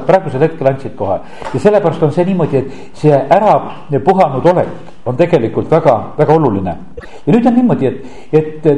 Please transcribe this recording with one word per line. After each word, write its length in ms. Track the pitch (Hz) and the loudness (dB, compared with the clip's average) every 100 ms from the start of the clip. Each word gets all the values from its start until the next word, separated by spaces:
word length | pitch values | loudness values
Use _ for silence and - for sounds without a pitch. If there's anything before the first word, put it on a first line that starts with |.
| - | 2
praegusel 360 | 185 - 131 | 0 0 -2
hetkel 280 | 160 - 135 | -2 0 0
andsid 240 | 135 113 - | 0 -6 -6
kohe. 240 | 98 104 - - - | -4 -4 -6 -14 -8
Ja 60 | - | 0
sellepärast 440 | 208 208 165 165 156 | 2 2 2 0 0
on 60 | 175 | 0
see 100 | 180 | 0
niimoodi, 280 | 180 151 135 | 0 0 -2
et 380 | - - - - | -4 -10 -16 -2
see 140 | 151 | 2
ära 460 | 139 135 196 208 156 - - - 139 - | 2 4 2 4 2 0 -10 -4 0 2
puhanud 420 | 190 160 131 156 | 4 2 2 2
olek 500 | 175 - - - - 120 | 2 -2 -6 -14 -10 -6
on 120 | 127 | -2
tegelikult 520 | 175 160 113 - 143 | 2 2 0 -2 0
väga, 440 | 160 156 110 - - | 2 4 2 0 -2
väga 160 | 156 | 2
oluline. 440 | 160 139 98 90 85 - - - - - | 4 2 0 -4 -8 -12 -16 -16 -6 0
Ja 80 | |
nüüd 180 | 226 240 | 2 4
on 40 | 240 | 2
niimoodi, 340 | 247 135 131 | 2 2 -2
et, 400 | - - - - | -4 -10 -16 0
et 400 | 156 156 - 160 | 0 0 0 2